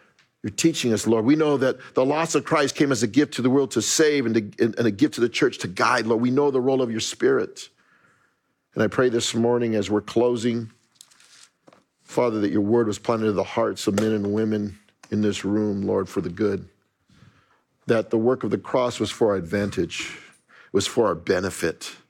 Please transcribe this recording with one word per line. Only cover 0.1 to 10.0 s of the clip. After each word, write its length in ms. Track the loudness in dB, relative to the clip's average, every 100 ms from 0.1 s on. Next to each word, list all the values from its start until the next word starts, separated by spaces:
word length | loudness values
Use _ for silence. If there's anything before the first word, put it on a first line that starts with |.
| _ _ _
You're 80 | -8
teaching 420 | 0 0 0 0
us, 160 | 0 2
Lord. 160 | 2
We 140 | 4 2
know 180 | 2 2
that 220 | 0 -2 -4
the 100 | 0
loss 320 | 0 0 0 -2
of 80 |
Christ 320 | 0 0 0 2
came 160 | 0
as 100 | 2
a 60 | 2
gift 280 | 2 2 0
to 60 |
the 80 | 2
world 220 | 2 2
to 100 | -2
save 440 | 0 2 4 4 2
and, 100 | 0
to, 280 | -2 -2 0
and, 120 | 2
and 80 | 0
a 60 |
gift 220 | 2 0
to 80 | 2
the 80 | 0
church 300 | 2 0 0
to 100 | -8
guide. 360 | 0 2 2 0
Lord, 160 | 0
we 100 | 2
know 200 | 2 2
the 80 | 2
role 220 | 2 0
of 100 | 0
your 80 | -4
Spirit. 680 | -6 0 2 2 -2 -10 -20 _ _ _ _ _ _ _ _ _ _
And 100 | -2
I 40 | 0
pray 200 | 2 2
this 260 | 0 -2
morning 400 | 0 0 0 0 -2
as 140 | 0
we're 120 | -2